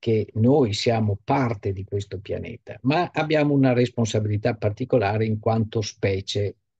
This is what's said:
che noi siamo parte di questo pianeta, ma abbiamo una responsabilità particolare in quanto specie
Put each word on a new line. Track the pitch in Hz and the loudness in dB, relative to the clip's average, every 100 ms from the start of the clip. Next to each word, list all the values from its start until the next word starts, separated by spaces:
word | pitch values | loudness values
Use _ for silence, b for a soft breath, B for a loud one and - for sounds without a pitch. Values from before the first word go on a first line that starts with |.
che | 117 110 - | 0 0 0
noi | 107 117 151 117 | 2 4 4 2
siamo | 101 120 110 107 98 | 0 0 2 0 -2
parte | - 139 123 104 104 | 0 0 0 -2 -4
di | 92 | -6
questo | 95 101 - 95 | -6 -8 -6 -10
pianeta, | - 92 - - - - | -8 -8 -8 -14 -16 -4
ma | 123 156 175 | 0 0 0
abbiamo | 156 151 151 147 | -2 0 2 2
una | 143 135 | 4 4
responsabilità | 120 123 - 113 110 104 104 120 113 | 4 0 0 -2 0 -2 -2 -2 -2
particolare | 107 104 127 127 101 107 110 | -4 -4 0 2 2 0 -2
in | 107 | -2
quanto | 113 113 110 117 | 0 0 0 -4
specie | 104 - 98 95 - 104 101 - _ | -6 -4 -2 -2 -4 -4 -4 -6 _